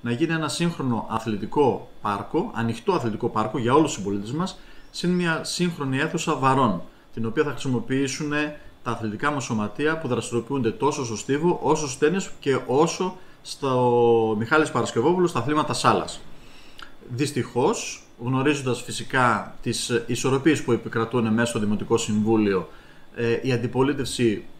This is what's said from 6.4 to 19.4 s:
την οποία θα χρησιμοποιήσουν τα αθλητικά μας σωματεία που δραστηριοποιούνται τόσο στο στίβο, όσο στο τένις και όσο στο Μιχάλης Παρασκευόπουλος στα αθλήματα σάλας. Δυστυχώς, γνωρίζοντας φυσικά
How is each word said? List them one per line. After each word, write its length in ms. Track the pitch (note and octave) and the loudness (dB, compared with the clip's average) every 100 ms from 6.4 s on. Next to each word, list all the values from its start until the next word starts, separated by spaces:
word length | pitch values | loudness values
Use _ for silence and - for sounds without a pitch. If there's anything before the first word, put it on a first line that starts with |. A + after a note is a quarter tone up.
| C3+ C3 B2 F2+ - - - | 4 4 4 0 -6 -16 -14
την 120 | - A2+ | -6 -4
οποία 180 | A2 | 0
θα 60 | D3+ | 0
χρησιμοποιήσουν 800 | B2+ C#3 B2 G#2+ C3 C#3 C3 D3+ D3 D3 - - - | 0 -2 -2 0 -2 -2 -4 -4 -2 -2 -6 -16 -12
τα 80 | A#2+ | -6
αθλητικά 400 | A2 G#2+ G#2 D3 | -4 -4 -2 -2
μας 140 | D3 | -2
σωματεία 540 | C3 A2+ G#2 - D3 D#3+ | -2 -2 -2 -2 -2 0
που 100 | C#3 | -2
δραστηριοποιούνται 600 | A#2 - A#2+ A2+ C#3 A2+ | -2 -2 -4 -2 -2 0
τόσο 340 | - C#3 D3 | 0 0 0
στο 120 | A#2+ G#2+ | -4 -6
στίβο, 440 | - C#3 E3 D#3+ | -2 0 2 2
όσο 260 | - D#3 D3+ | 2 0 0
στο 100 | - | 0
τένις 320 | D3+ F#3 F#3+ - | 2 2 -4 -6
και 180 | C#3+ C3 - | 0 0 2
όσο 500 | B2+ E3 - F#3 - - - | 2 2 2 -4 -6 -18 -20
στο 920 | - - C#3 B2+ B2 A#2+ A#2+ A#2 A2 G#2+ | -16 -6 0 2 4 6 6 6 4 0
Μιχάλης 320 | A#2 D#3 D#3 | 4 4 4
Παρασκευόπουλος 600 | C3 A2 B2 C3 F3+ F3 | 2 0 2 2 4 2
στα 80 | C3+ | 2
αθλήματα 340 | A#2+ D3+ D3 | 0 0 0
σάλας. 480 | B2 B2+ G2+ - - - - - - - - - - - | 2 4 4 0 -8 -14 -16 -16 -18 -18 -18 -16 -16 -12
Δυστυχώς, 920 | A#2+ C#3 C3 A#2 B2 C#3+ A#3 - - - - | -4 -2 -2 -2 0 0 0 -6 -12 -18 -10
γνωρίζοντας 580 | A#2+ C3 C3 D3 B2+ A#2 | -2 0 2 0 0 -4
φυσικά 720 | - G#2+ G#2 C3+ B2 G#2+ | -4 -8 -2 2 4 2